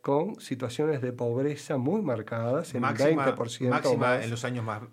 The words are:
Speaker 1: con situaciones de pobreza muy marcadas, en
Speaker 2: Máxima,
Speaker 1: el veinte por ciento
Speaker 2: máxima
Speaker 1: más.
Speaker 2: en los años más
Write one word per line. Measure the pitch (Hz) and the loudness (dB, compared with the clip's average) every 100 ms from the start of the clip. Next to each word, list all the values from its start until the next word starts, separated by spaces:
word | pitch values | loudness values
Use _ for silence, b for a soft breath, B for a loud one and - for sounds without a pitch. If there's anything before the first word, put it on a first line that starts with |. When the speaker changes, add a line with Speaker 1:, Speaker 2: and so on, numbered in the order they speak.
Speaker 1:
con | - 143 196 - | 0 2 0 -4
situaciones | - 127 123 - 156 139 | -8 -6 -4 0 0 0
de | 123 | -2
pobreza | 123 120 120 143 143 - 139 | -2 -2 0 0 -2 -4 -2
muy | 127 214 | 0 0
marcadas, | 165 113 107 117 117 139 - | 0 -2 -4 -4 0 -2 -2
en | 123 | -2
Speaker 2:
Máxima, | 123 113 147 | 0 4 4
Speaker 1:
el | 156 | 4
veinte | 135 | 2
por | 120 117 | 0 -4
ciento | - 127 147 | -2 2 2
Speaker 2:
máxima | 147 117 123 | 4 4 4
Speaker 1:
más. | 123 | 2
Speaker 2:
en | 117 | 0
los | 117 | -4
años | 123 123 | -4 -4
más | 110 107 113 | -4 -6 -8